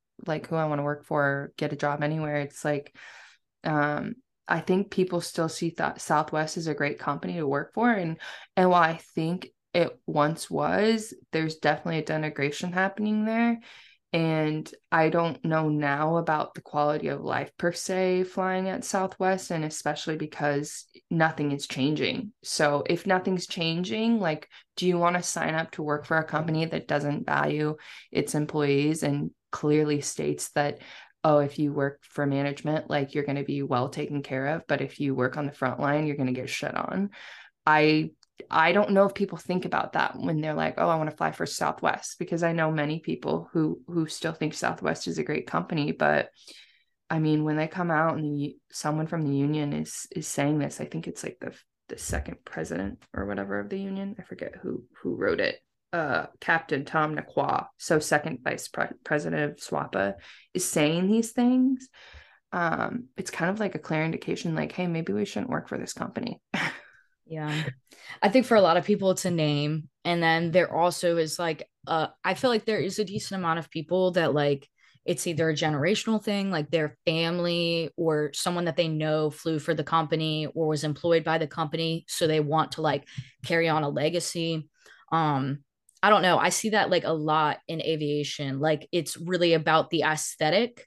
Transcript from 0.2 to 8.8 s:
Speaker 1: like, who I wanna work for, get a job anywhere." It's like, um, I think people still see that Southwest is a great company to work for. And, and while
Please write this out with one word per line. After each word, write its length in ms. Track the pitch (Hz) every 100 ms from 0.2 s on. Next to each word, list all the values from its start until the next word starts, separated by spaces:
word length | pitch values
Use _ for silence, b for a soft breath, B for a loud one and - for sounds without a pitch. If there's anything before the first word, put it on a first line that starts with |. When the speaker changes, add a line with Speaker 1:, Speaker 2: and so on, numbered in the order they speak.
| -
Speaker 1:
like, 220 | 156 -
who 80 | 160
I 100 | 156
wanna 180 | 147
work 220 | 143 143 -
for, 480 | 151 143 139 139 -
get 160 | 151
a 60 | 143
job 260 | 147 147
anywhere." 340 | 151 156 151 147
It's 280 | 143 - 151
like, 300 | 143 143 B B B B B _ _
um, 520 | 160 151 147 147 - - _ _ -
I 120 | 165
think 320 | 165 185 196
people 300 | - 180 175
still 280 | 170 - 165
see 200 | - 170 -
that 240 | - -
Southwest 560 | - 151 151 156 156 180
is 100 | 165
a 60 |
great 260 | 147 147 143
company 360 | - 147 185 175
to 120 | 147
work 260 | 143 165
for. 160 | - 240
And, 260 | 214 170 160 B B B -
and 120 | 185
while 120 | 175